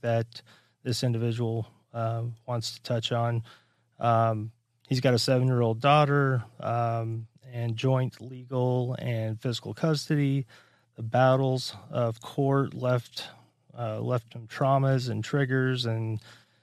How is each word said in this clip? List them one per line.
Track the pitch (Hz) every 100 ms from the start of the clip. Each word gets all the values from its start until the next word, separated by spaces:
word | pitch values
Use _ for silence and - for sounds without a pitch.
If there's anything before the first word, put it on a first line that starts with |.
that | 117 117 117 - - - _ _
this | 127 117
individual, | 127 117 117 117 117 113 110 _ _
uh, | 117 113 117 117 113 -
wants | 120 -
to | -
touch | - 120 -
on. | 120 117 117 113 - _ _ _ -
Um, | 120 113 113 110 107 - _ _ -
he's | 127
got | 127
a | 120
seven-year-old | - 127 131 123 117 113
daughter, | 139 151 143 143 135 127 110 -
um, | 110 117 117 117 113 113 110 _ 127
and | 120 117 110
joint | 131 131 131 -
legal | 120 127 123 131 123 127 123 123
and | 120 113 110 110
physical | 131 113 104
custody. | 113 165 147 - 151 143 139 - - _ _ _ -
The |
battles | 113 120 131 131 135 131 - 104 -
of | 127 117 113
court | - - 139 139 135
left, | 123 127 123 - - - - _ _ _ 120
uh, | 117 107
left | 120 123 -
him | 120 113
traumas | - 135 139 135 131 123
and | 107
triggers, | 113 147 131 131 131 127 120
and | 113 110 107 - - _ _